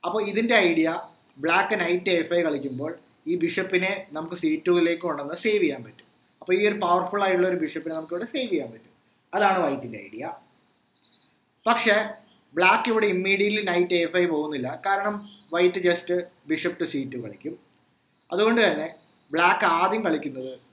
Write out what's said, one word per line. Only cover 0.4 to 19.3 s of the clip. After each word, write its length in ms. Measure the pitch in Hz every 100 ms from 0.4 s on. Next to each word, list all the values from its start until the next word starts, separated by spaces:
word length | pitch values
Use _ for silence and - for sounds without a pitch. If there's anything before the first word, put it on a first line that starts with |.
| 233 226 180
ഐഡിയ 180 | 165 160 175 - _ _ 135
black 320 | 156 175 190 208
knight 260 | 170 180 180
എ 20 | 175 160
ഫൈവ് 120 | 175 160
കളിക്കുമ്പോൾ 420 | 143 135 127 151 - _ _ 156
ഈ 60 | 175
ബിഷപ്പിനെ 480 | 170 190 185 180 190 196 - 151
നമുക്ക് 200 | 165 175
സി 80 | 156 156 180
ടു-വിലേക്ക് 380 | 175 170 170 175
കൊണ്ടുവന്ന് 300 | 143 143 165
save 180 | 220 208
ചെയ്യാൻ 180 | 160 131 113
പറ്റും. 220 | - _ _ _ _
അപ്പോൾ 140 | - 190
ഈ 20 | 208
ഒരു 60 | 208
powerful 400 | 180 175 175 202 196
ആയിട്ടുള്ള 220 | 185 180
ഒരു 80 | 175
ബിഷപ്പിനെ 320 | 156 160 156 160
നമുക്ക് 160 | 160 175
ഇവിടെ 120 | 240
save 160 | 285 247
ചെയ്യാൻ 140 | 170 123
പറ്റും. 180 | 113 _ _ _ _ _ 185
അതാണ് 220 | 226 185
വൈറ്റിന്റെ 360 | 151 139 120 107 98
ഐഡിയ. 160 | 107 160 - _ _ _ _ _ _ _ _ _ _ _ _ 220
പക്ഷേ 280 | 233 226 208 214 - _ _ _ 151
black 300 | 185 226 240
ഇവിടെ 140 | 220 208
immediately 480 | 180 190 196 208 214 196
knight 240 | 175 175 175
എ 20 | 165
ഫൈവ് 160 | 180 175
പോകുന്നില്ല, 340 | 151 151 143 127 131 196
കാരണം 260 | 196 208 208 - - _
white 260 | 170 180 185 175
just 240 | 175 - 175 175 _ 147
bishop 240 | 156 180 175
to 60 | 165
സി 80 | 143 131
ടു 60 | 127
കളിക്കും. 300 | 110 - 147 175 _ _ _ _ _ _ _
അതുകൊണ്ട് 280 | 180 220 233 202
തന്നെ 200 | 151 160 - _ _ _